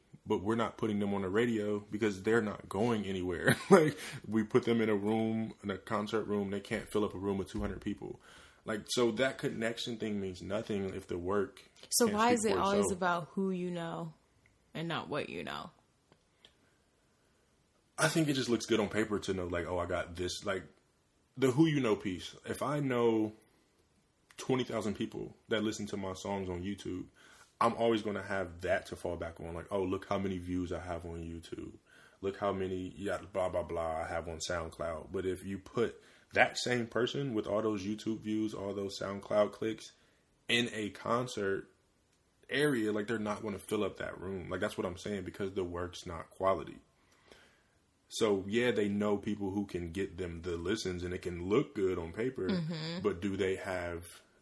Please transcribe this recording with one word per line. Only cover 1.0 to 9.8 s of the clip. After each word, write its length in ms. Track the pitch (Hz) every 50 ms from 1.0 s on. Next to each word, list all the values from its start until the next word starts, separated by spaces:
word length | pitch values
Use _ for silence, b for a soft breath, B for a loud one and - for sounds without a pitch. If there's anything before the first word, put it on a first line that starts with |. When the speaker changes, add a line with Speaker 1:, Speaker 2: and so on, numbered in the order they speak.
Speaker 1:
them 120 | 104 101
on 100 | 101 98
the 60 | 98 92
radio 520 | 95 107 120 120 117 107 104 104 104 104 104 -
because 320 | - 104 110 107 98 92
they're 180 | 95 110 110 117
not 280 | 110 104 98 - - 90
going 360 | - 98 110 120 117 107 98
anywhere. 520 | 98 95 92 90 90 87 78 78 - - -
<laughs> 80 | - -
Like, 280 | - 185 156 151 - B B B B B B
we 180 | - 104 110 107
put 200 | 107 - 123 -
them 160 | - 117 113
in 80 | 110 110
a 60 | 107
room, 580 | 101 101 104 110 113 113 110 113 113 113 110 - -
in 80 | - 101
a 60 | 98
concert 460 | 92 - - 113 104 104 104 113 110
room, 280 | 98 - 104 104 101 98
they 80 | 101 101
can't 280 | - - 113 104 - -
fill 160 | - 110 104
up 100 | 98 -
a 40 | 92
room 180 | 95 101 98
with 140 | 98 92 -
two 100 | - 104
hundred 200 | 101 101 98 -
people. 360 | - 104 101 - - - - - B B B B B B B B B
Like, 180 | - 110 104 - -
so 220 | - 123 123 117
that 260 | 107 107 131 131 131 -
connection 580 | - 135 110 107 113 113 120 -